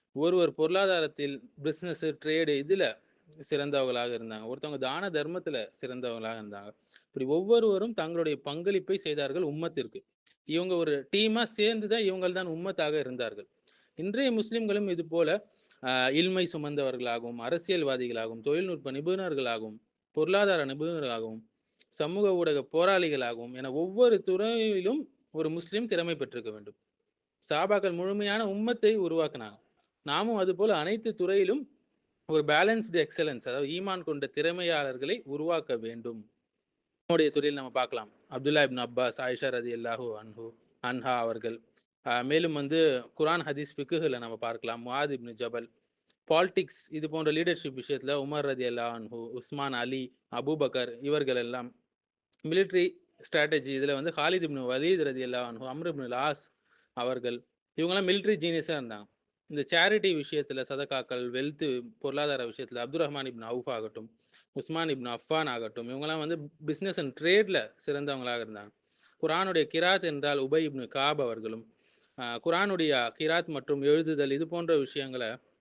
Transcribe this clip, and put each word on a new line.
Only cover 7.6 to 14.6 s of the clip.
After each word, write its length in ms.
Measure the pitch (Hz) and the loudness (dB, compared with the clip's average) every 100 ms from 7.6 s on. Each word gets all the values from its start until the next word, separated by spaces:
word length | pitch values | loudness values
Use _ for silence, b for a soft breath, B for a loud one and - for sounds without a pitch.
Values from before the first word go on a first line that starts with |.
| 220 190 226 | 6 2 0
தங்களுடைய 440 | 214 160 170 160 143 | -2 -4 0 0 -2
பங்களிப்பை 600 | 143 151 180 190 185 190 | -6 -4 0 0 0 -4
செய்தார்கள் 460 | 160 147 139 156 | -2 -2 -2 -2
உம்மத்திற்கு. 600 | 160 151 165 151 120 - - _ _ b - | -2 -2 -4 -4 -6 -8 -18 _ _ b -2
இவங்க 300 | 160 185 175 | -2 2 2
ஒரு 340 | 160 143 135 202 | 2 0 2 4
டீமா 280 | 220 226 | 4 4
சேர்ந்துதான் 580 | 226 220 208 226 208 226 | 0 2 2 2 0 2
இவங்கள் 300 | 202 185 180 | 2 2 0
தான் 160 | 185 180 | 0 -4
உம்மத்தாக 520 | 160 185 185 151 151 | -4 -4 -2 0 0
இருந்தார்கள். 480 | 127 127 113 104 95 _ _ b b - | -2 -4 -4 -6 -16 _ _ b b -8
இன்றைய 360 | 180 226 269 | -4 2 2
முஸ்லிம்களும் 560 | 226 214 233 | 2 0 -2